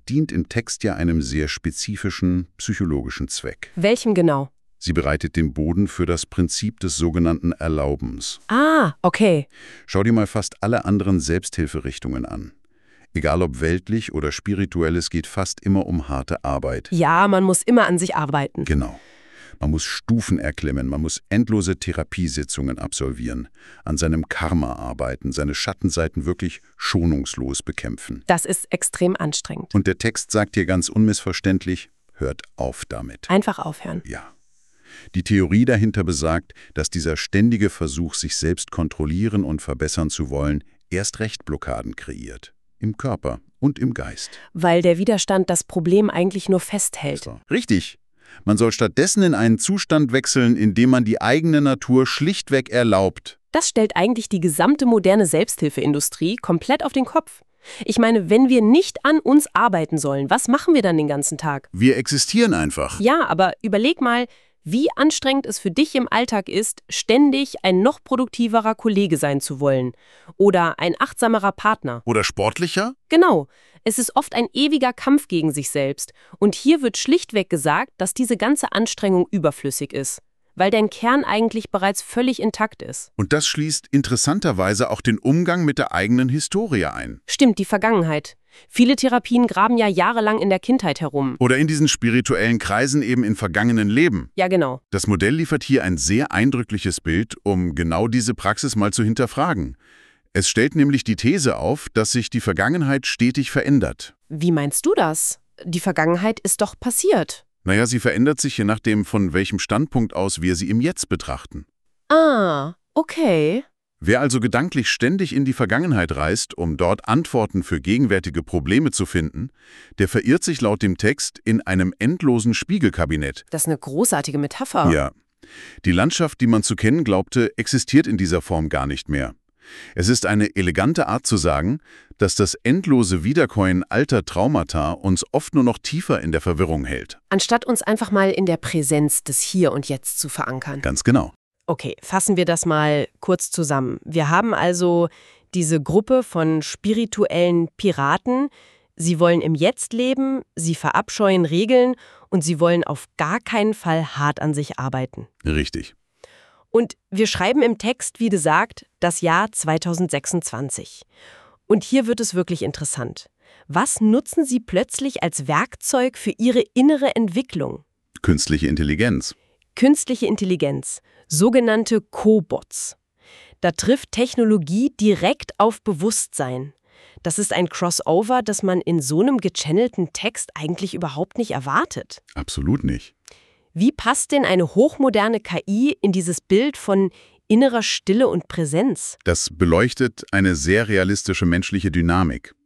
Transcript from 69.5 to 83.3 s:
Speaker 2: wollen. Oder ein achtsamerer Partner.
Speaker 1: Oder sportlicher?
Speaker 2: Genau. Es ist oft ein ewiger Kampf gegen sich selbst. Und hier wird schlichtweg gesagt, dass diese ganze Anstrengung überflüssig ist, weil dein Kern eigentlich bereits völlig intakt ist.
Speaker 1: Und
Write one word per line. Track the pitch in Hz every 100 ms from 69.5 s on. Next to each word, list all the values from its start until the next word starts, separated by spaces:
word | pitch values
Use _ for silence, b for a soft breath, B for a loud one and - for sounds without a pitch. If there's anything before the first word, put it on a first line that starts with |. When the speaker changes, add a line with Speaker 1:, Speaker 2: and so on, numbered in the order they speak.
| 135
Speaker 2:
wollen. | 143 131 123 - b b b b
Oder | 202 185 170 -
ein | - -
achtsamerer | 277 - 233 220 196
Partner. | - 214 220 135 120
Speaker 1:
Oder | 120 110
sportlicher? | - - 104 - 175 190 226 269 -
Speaker 2:
Genau. | 330 359 180 135 b b b
Es | 226 214
ist | 233
oft | 277 -
ein | 240 240
ewiger | 247 294 302 254
Kampf | - 262 285 -
gegen | 170 156
sich | 143 135
selbst. | 143 135 143 - - B B
Und | 202
hier | - 269 320
wird | 247 -
schlichtweg | - 330 - 208 185
gesagt, | 160 151 165 269 -
dass | 190
diese | - 254 233
ganze | 220 294 -
Anstrengung | 202 226 - 202 180 175
überflüssig | 196 151 - 139 - 143
ist, | 139 135 - _ _ _
weil | - 190
dein | 214 214
Kern | - 233 277
eigentlich | - 208 226 220 -
bereits | 196 196 196
völlig | - 233 254 240
intakt | 214 - 220 -
ist. | - - - -
Speaker 1:
Und | 98